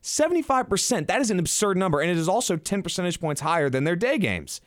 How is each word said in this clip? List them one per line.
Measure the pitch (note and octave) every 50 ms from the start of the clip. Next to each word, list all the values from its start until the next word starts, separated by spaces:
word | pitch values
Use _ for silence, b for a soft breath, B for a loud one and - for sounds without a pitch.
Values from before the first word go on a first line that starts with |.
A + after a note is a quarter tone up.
Seventy-five | - - - - D4+ E4 F4 E4+ D4 - C4+ B3+ B3+ -
percent. | G3 F#3+ - - A#3+ F3+ D#3 -
That | F3+ B3
is | C#4+ G#3+
an | G#3 F3+
absurd | E3 C#3+ - - G#3+ G3+ F#3+ F#3
number, | F#3+ F#3 D3+ C#3+
and | D3+ E3+
it | F3+
is | E3 D#3+ F3
also | F#3 A#3 B3+ - F3+
ten | D#3+ - - G3+ G3
percentage | F3 F3 - - F3+ F3 E3+ -
points | E3+ D3+ D3 -
higher | C#3+ D#3 E3+ E3+ D3 C#3
than | B2+ C3 C#3+
their | D#3+ F3
day | E3+ A3+ B3+ D4 C4
games. | F3 A2+ F#2+ E2+ C#2+ - - - b